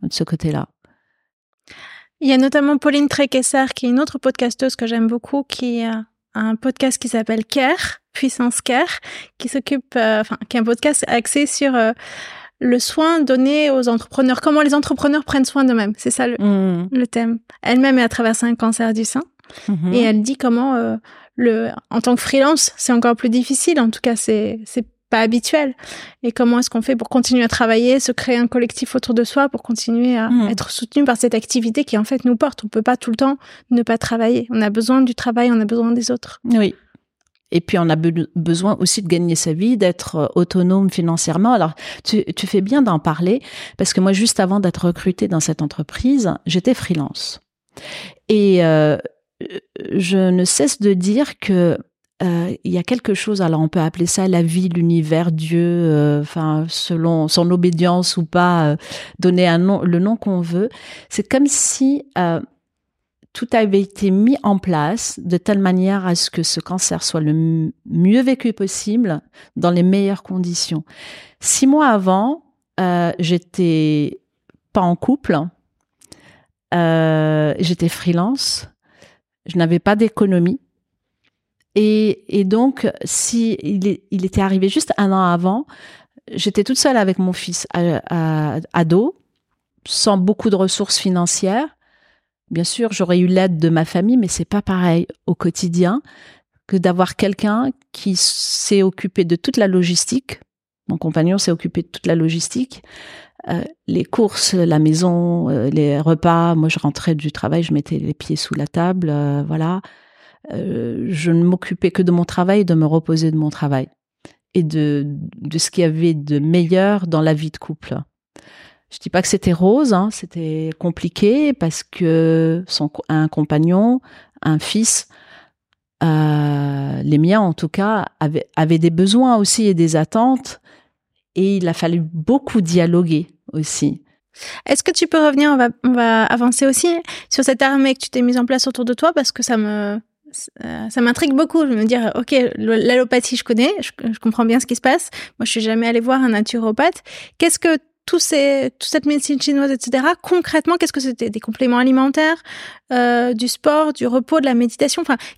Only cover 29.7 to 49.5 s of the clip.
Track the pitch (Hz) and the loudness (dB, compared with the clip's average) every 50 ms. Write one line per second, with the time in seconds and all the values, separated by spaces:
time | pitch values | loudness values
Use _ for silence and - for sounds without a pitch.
29.7 | 233 - - 233 233 233 240 254 247 226 220 233 247 240 214 202 233 185 - - | -6 -4 -2 -2 0 2 2 2 2 0 2 2 2 2 2 2 -2 -4 -6 -8
30.7 | - - 233 - - 285 285 254 233 - - 233 233 220 - - - 247 226 233 | -8 -8 -6 -2 0 2 2 2 2 2 0 0 0 -2 -2 -2 -2 -2 -2 -2
31.7 | 220 294 - - 226 214 214 - 269 254 - 247 240 - 302 277 - - - 208 | -2 -2 -2 0 0 -2 0 -2 -2 0 0 0 0 2 0 -2 -4 -6 -10 -6
32.7 | - 226 220 254 254 - - 240 226 - 269 269 285 - - - - - _ - | -4 -2 0 0 0 -2 -2 -4 -2 0 0 0 0 -2 -8 -16 -20 -12 _ 0
33.7 | 247 240 226 - 226 226 - - 233 226 226 233 247 233 233 233 240 220 214 208 | 0 0 2 0 -2 -2 -2 -4 -2 0 2 2 2 0 -2 -2 -2 0 0 0
34.7 | 208 226 220 233 254 269 262 247 233 - - 247 220 240 240 240 240 220 214 208 | 0 0 0 2 4 4 2 2 0 -2 -4 -2 0 2 2 2 2 2 2 0
35.7 | 233 233 226 233 233 240 220 240 247 240 - - - - - 240 240 220 202 - | 0 0 0 0 0 0 -2 -2 -4 -6 -8 -12 -18 -8 -2 2 2 4 2 2
36.7 | - - _ _ _ _ _ _ _ _ _ _ _ _ _ - 170 170 - - | 0 -6 _ _ _ _ _ _ _ _ _ _ _ _ _ -2 -2 -2 0 0
37.7 | - 175 170 165 160 160 165 170 160 170 - - - 175 156 170 165 170 190 208 | 0 0 2 2 2 2 0 0 0 -2 -4 -4 -4 -4 0 0 0 0 0 0
38.7 | 208 - 185 180 - 220 196 165 175 170 175 170 160 - - 170 156 165 202 240 | 0 0 0 -2 -2 -2 -2 0 0 0 0 0 0 0 -2 -2 -2 0 0 0
39.7 | 254 202 196 175 175 - - - - 160 143 - - 175 175 - - 185 175 180 | 2 2 2 0 0 -2 -8 -6 -4 -2 -2 0 0 0 0 2 2 2 2 4
40.7 | 190 196 196 185 - 190 170 165 165 165 - 165 151 180 208 240 254 202 165 160 | 4 2 2 2 0 0 -2 0 0 -2 -2 -2 0 2 2 2 2 2 0 -2
41.7 | - - - - - - - - 220 208 - - - - 208 - - 196 190 202 | -4 -8 -14 -16 -16 -12 -6 -2 -2 -2 -2 -2 -6 -8 -4 -2 0 0 0 2
42.7 | 269 294 262 208 170 151 - 170 156 160 175 180 226 277 - - - - - - | 2 2 4 2 2 0 0 -2 -2 0 0 0 0 -2 -4 -8 -18 -18 -18 -10
43.7 | - - 190 - - 185 185 196 196 190 233 226 - - 190 180 196 208 190 175 | -6 -4 -4 -2 0 2 2 2 2 2 0 0 0 0 0 0 2 0 0 0
44.7 | - - 180 175 170 - - 190 180 - 208 196 180 156 - - 156 - 160 143 | -2 -2 -2 -2 -2 -2 -2 -4 -2 -2 -2 -2 -2 -2 -2 -2 -4 -4 -6 -6
45.7 | - - 151 - - - - 254 285 269 214 170 147 - - 170 160 180 - 254 | -6 -8 -10 -8 -6 -4 0 0 2 2 0 -2 -4 -4 -4 -4 -2 0 0 0
46.7 | 247 - - - 175 156 139 - - - - - - - _ _ _ _ _ _ | 0 0 -2 -4 -4 -4 -4 -6 -8 -10 -12 -12 -12 -14 _ _ _ _ _ _
47.7 | - - - - - - - - - _ _ - 214 208 202 196 185 180 165 160 | -20 -20 -18 -18 -16 -16 -16 -18 -20 _ _ 0 2 4 4 4 4 4 4 4
48.7 | 160 156 151 151 143 - - - _ _ _ _ _ - - - | 4 4 4 2 0 -2 -4 -10 _ _ _ _ _ -14 -14 -12